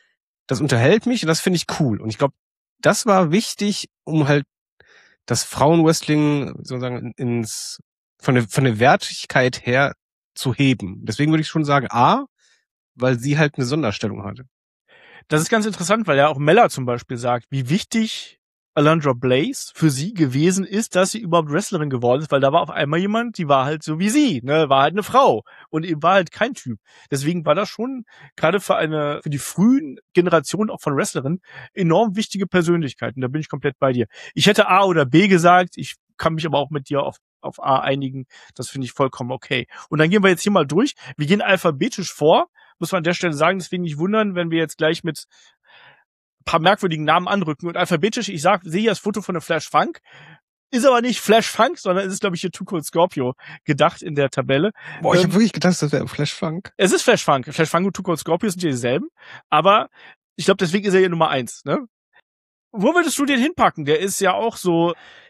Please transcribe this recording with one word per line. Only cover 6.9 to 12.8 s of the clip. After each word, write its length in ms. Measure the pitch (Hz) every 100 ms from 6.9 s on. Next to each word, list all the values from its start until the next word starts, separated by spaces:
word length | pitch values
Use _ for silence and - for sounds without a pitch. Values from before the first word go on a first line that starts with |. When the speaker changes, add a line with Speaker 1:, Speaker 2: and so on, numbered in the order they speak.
Speaker 1:
sagen, 200 | 123 117 -
ins, 640 | 131 120 110 - - - _ _ _ _
von 120 | -
der, 120 | 123 113
von 180 | -
der 140 | 135 107
Wertigkeit 840 | 123 196 - - - 139 127 -
her 300 | - 123 143 - _ _ _
zu 180 | - 135
heben. 460 | 117 139 127 - 110 110
Deswegen 260 | 107 151
würde 80 | 160
ich 80 | 156
schon 160 | 165
sagen, 220 | 147 143 120
A, 380 | - 139 226 285 _ _ _ _ _